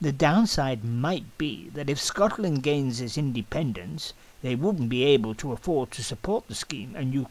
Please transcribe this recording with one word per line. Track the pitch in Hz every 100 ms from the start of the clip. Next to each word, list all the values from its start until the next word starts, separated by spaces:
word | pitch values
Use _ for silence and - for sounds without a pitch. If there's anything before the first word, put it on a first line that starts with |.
the | 160
downside | 139 156 175 226 - 139 127
might | 113 117 135 180 - -
be | 151 123 -
that | 139 143
if | 143
Scotland | - - 202 - 196 147
gains | 135 147 135 117
its | 123 127
independence, | 147 120 104 143 156 98 90 - - - - -
they | 131
wouldn't | 123 160 196 120
be | 123
able | 131 139 117
to | 220 147
afford | 120 - 160 123
to | -
support | 113 120 - 214 -
the |
scheme, | - - 135 101
and | 196 135
you | 131 131